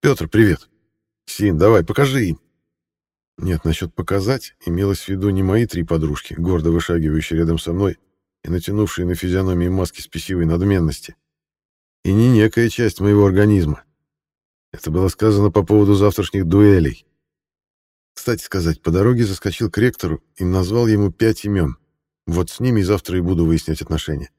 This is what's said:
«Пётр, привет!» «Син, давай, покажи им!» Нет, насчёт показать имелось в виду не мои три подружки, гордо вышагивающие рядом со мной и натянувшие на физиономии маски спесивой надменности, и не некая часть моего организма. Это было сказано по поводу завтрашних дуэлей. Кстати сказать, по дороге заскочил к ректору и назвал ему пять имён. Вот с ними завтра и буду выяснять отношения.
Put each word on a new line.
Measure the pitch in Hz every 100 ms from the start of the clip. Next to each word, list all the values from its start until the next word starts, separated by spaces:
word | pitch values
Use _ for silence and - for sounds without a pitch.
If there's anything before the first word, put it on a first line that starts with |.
«Пётр, | 147 131 80
привет!» | 107 110 82 - _ _ _ _ _ -
«Син, | - 202 170
давай, | 98 110 82
покажи | 107 139 131 101
им!» | 78 _ _ _ _ _ _ _ _ _ _
Нет, | 95 82
насчёт | 82 80 85
показать | - 87 98 95 135 - _ -
имелось | 85 98 95
в | -
виду | 98 101
не | 95
мои | 95 104 117
три | 87
подружки, | 82 82 78 73 -
гордо | - 85 90 80
вышагивающие | 82 - 85 78 78 78 82
рядом | 82 82
со | -
мной | 85 98 80 _ _ _ _
и | -
натянувшие | 90 87 101 104 - 90
на | 87
физиономии | 92 92 95 90 87
маски | 95 90 -
спесивой | - 82 - 92 82
надменности, | 85 98 98 80 71 - - _ _ _ _ _ _ _ _
и | -
не | 101 117
некая | 120 107 - 117
часть | - 117 -
моего | 101 104 101
организма. | 92 104 101 80 71 _ _ _ _ _ _ _ _ _
Это | - -
было | 80 92
сказано | - 107 101 104
по | 95
поводу | 92 107 101 101
завтрашних | 104 98 92 101 90
дуэлей. | 98 104 95 76 65 _ _ _ _ _ _ _ _ _ _ _ -
Кстати | - 117
сказать, | - 98 85 80
по | -
дороге | 85 107 123 110
заскочил | 95 101 - 113
к | 98
ректору | 123 - 87 78 _ _
и |
назвал | 92 92 90 113 120
ему | 107 101
пять | 85 110 107 104
имён. | 101 78 62 _ _ _ _ -
Вот | 85 90
с | -
ними | 127 113
завтра | 92 101 - 90
и |
буду | 85 90 82
выяснять | 82 - 78
отношения. | - 80 - 73 87